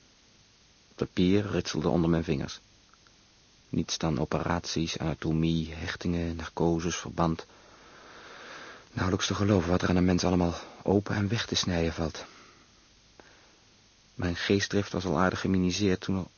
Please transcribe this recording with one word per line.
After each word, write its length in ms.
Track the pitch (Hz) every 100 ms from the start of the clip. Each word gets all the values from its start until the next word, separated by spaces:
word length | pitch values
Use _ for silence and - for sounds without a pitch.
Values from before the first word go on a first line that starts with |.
| _ _ _ _ _ _ _ _ _
Het 80 | -
papier 540 | - - 90 101 101
ritselde 380 | 90 87 - 73
onder 220 | 80 82
mijn 140 | 82
vingers. 360 | 85 71 - - - _ _ - _ _ _ _ _ _ _
Niets 280 | - 82 -
dan 200 | 82 76
operaties, 800 | 78 80 - 87 - - 82 -
anatomie, 760 | 80 73 - 80 82 82 80
hechtingen, 600 | 80 82 - 87 87 85 82
narcoses, 600 | 80 - 82 85 85 -
verband. 500 | - - 85 80 - - - - - - - - - - - - - - -
Nauwelijks 340 | - 92 92 -
te 80 |
geloven 360 | 92 101 95 85
wat 120 | 90
er 60 | 90
aan 80 | 90
een 80 |
mens 200 | 90 90
allemaal 300 | 90 90 87 87 - -
open 320 | - 98 101
en 140 | 110 101
weg 180 | 113 -
te 80 |
snijden 380 | - - 87 82
valt. 320 | - 80 - - - - - _ _ _ _ _ _ - - - _ _ _ _ _ _
Mijn 220 | - 87 87
geestdrift 560 | - 101 - 101 98
was 120 | 101
al 140 | 92 76
aardig 220 | 92 98
geminiseerd 600 | 90 95 90 90 104 92
toen 160 | - 95
er 100 | 87